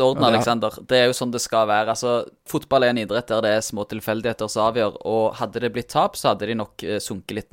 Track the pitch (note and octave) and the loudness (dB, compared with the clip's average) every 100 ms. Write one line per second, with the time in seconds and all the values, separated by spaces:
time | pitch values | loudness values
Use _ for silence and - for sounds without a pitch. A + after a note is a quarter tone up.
0 | C3 C3+ C3 A2+ A#2+ A#2 A2 - - B2+ | 2 4 4 4 2 0 -2 -4 0 4
1 | B2 B2+ B2 A#2+ - A2+ A2 G#2 A2 A2 | 4 2 -2 -4 0 2 2 2 2 0
2 | B2 A#2+ - - - - - C3+ B2 A#2+ | 0 0 -2 -10 -8 -6 0 4 4 2
3 | G#2 G#2+ A#2+ A2 A2 G#2+ - G#2+ G#2 A2 | 0 -2 0 0 2 2 0 -6 -6 -6
4 | - A2 A#2 A2 G#2+ A#2 A2 A#2 G#2 - | -4 -2 -2 -4 -4 0 2 2 0 -2
5 | - A2 A2 - A#2 A2+ A#2+ A2+ A#2 D3 | -2 0 0 0 -6 -4 -4 -4 -2 0
6 | F#3+ - C#3 G#2 G#2 A#2 G#2 - E2 G#2 | 0 0 0 0 -2 -4 -6 -8 -6 -4
7 | - G2 - G#2 - | -4 -8 -8 -8 -6